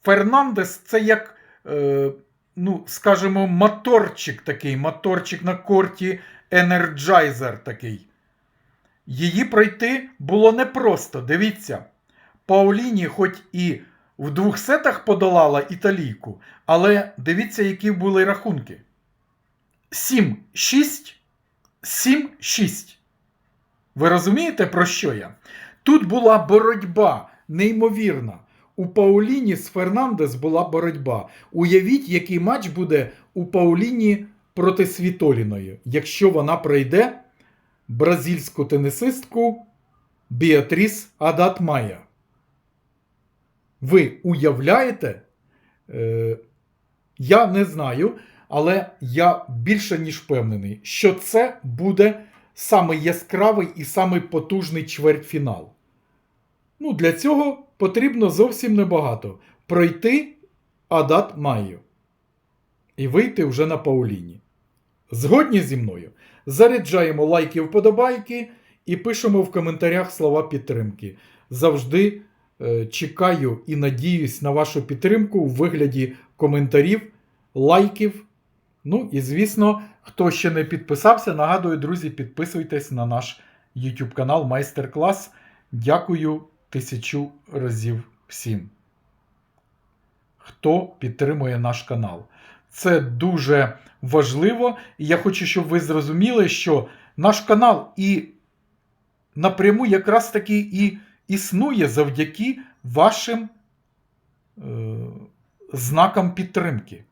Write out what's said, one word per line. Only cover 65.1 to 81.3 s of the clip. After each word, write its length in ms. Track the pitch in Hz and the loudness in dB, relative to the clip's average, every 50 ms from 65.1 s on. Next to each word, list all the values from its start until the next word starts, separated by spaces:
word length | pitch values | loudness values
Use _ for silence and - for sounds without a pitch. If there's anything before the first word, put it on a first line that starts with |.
Згодні 500 | 120 113 127 143 196 285 311 - 240 196 | -8 -4 2 4 4 4 4 4 2 0
зі 160 | 160 131 135 | 0 0 -4
мною? 340 | 127 117 104 90 87 85 - _ _ _ _ _ _ _ | -4 -4 -6 -8 -10 -16 -20 _ _ _ _ _ _ _
Заряджаємо 800 | 139 135 139 226 233 254 240 185 143 170 180 170 160 151 147 151 | -10 4 6 6 6 6 2 -2 0 0 2 2 2 0 0 0
лайки, 360 | 156 175 170 160 156 - 165 | 2 2 2 0 0 -4 -6
вподобайки 920 | 156 156 165 208 196 220 202 220 247 254 247 240 208 - 240 240 233 233 - _ _ _ _ _ _ | -6 0 0 4 4 4 4 4 0 0 0 -4 -8 -10 -10 -10 -10 -12 -18 _ _ _ _ _ _
і 100 | - 175 | -6 -6
пишемо 460 | - - 226 226 226 - 226 202 196 | -4 -4 -6 -6 -2 0 2 2 2
в 80 | 185 185 | 0 0
коментарях 640 | - 180 165 165 160 165 175 170 170 185 180 180 | -2 -4 -4 -4 -4 -2 0 0 0 0 -2 -4
слова 300 | - - 160 151 143 156 | -6 -2 0 0 2 0
підтримки. 720 | 156 156 151 135 117 - 131 117 110 107 101 - - 98 95 _ _ _ _ _ _ _ | -2 -2 -8 -10 -6 -6 -6 -4 -4 -6 -8 -12 -16 -16 -16 _ _ _ _ _ _ _
Завжди, 720 | 127 123 151 165 151 139 123 127 147 180 202 208 208 208 208 _ _ _ _ _ _ _ | -6 0 0 2 2 0 -4 -2 0 2 2 2 0 -6 -20 _ _ _ _ _ _ _
е, 260 | 131 117 117 117 113 | -6 -4 -4 -4 -4
чекаю 720 | 110 - - 139 143 - - 180 185 175 151 135 127 113 110 - | -6 -8 -8 -10 -8 -4 -2 0 0 0 0 -2 -4 -4 -6 -8
і 100 | - 151 | -8 -4
надіюсь 640 | 143 143 139 131 120 139 175 175 170 151 123 113 - | -2 -2 -2 -2 -2 -2 -2 -2 0 -2 -4 -6 -6
на 80 | 143 143 | -4 -2
вашу 320 | 139 151 151 151 - 151 | 0 0 -2 -2 -2 -6
підтримку 560 | 123 - 143 123 - 185 214 226 214 202 - 196 | -6 -6 -10 -2 0 2 2 2 2 0 0 0
у 80 | 160 | 0
вигляді 680 | 135 123 123 160 170 170 151 147 139 123 135 131 127 127 - _ _ _ | 0 0 0 0 0 0 0 -2 0 0 -2 -4 -4 -6 -16 _ _ _
коментарів, 640 | _ 156 143 143 143 143 127 - 143 143 175 208 220 - - _ _ _ _ _ _ _ _ _ | _ 0 0 2 0 0 4 4 4 4 4 2 0 -2 -10 _ _ _ _ _ _ _ _ _
лайків. 720 | 131 135 147 170 190 202 202 - - 214 208 202 - - _ _ _ _ _ _ _ _ _ _ _ _ | 0 4 6 6 6 6 2 0 -2 -4 -4 -4 -6 -20 _ _ _ _ _ _ _ _ _ _ _ _
Ну 240 | 143 175 240 254 - | -4 -2 -2 -2 -4
і, 80 | 143 139 | -6 -6
звісно, 600 | 131 127 143 170 214 208 208 214 208 208 208 208 - - _ _ | -4 -4 0 0 0 0 2 2 2 2 2 0 -6 -16 _ _
хто 280 | _ - _ - 180 175 | _ -20 _ 0 0 0
ще 200 | 160 - - 175 | 0 0 -2 -2
не 140 | 160 160 156 | 0 -2 -4
підписався, 720 | 156 175 - - - 147 139 - 214 233 220 - 214 | -4 -6 -8 -4 -4 -6 2 6 6 6 6 2 -6